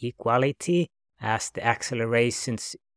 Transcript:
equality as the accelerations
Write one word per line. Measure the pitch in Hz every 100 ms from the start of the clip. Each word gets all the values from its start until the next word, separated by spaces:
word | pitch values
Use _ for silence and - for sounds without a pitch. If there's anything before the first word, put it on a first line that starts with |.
equality | 120 - 113 123 135 - - 175 160 _ _ _
as | 110 110 -
the | -
accelerations | 117 113 - 120 113 117 120 - - 110 - - _